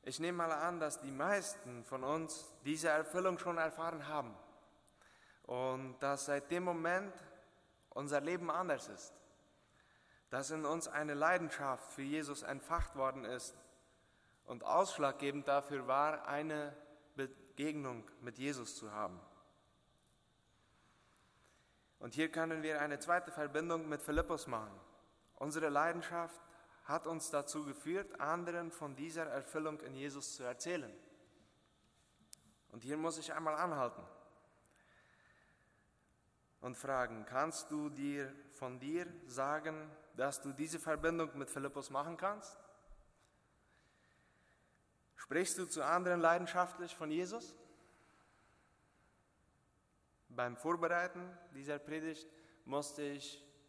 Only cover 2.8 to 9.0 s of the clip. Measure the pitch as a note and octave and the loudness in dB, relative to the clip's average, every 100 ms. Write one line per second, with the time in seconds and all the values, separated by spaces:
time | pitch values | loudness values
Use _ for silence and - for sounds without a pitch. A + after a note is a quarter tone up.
2.8 | D#3+ D#3 D#3 F3+ F#3 F3 F3+ E3+ D#3+ D#3+ | 6 4 4 2 2 2 0 2 0 0
3.8 | E3 D#3+ C#3+ D3+ B2 G2 - - - - | -4 -4 -4 -2 -2 -8 -18 -20 -20 -20
4.8 | - _ - - - - - B2 C3 C3 | -20 _ -20 -20 -20 -20 -6 0 0 0
5.8 | C3+ B2+ C#3 C#3 - C#3+ C#3+ F3 F3+ E3+ | -4 -2 0 0 2 0 2 0 2 2
6.8 | E3 F3+ G3+ - - - - - - _ | 2 2 0 -10 -16 -20 -20 -20 -20 _
7.8 | _ - C#3+ C#3+ D3 F3+ E3+ D#3+ F3+ C3+ | _ -4 2 2 4 0 2 0 2 0
8.8 | - G2 | -2 -12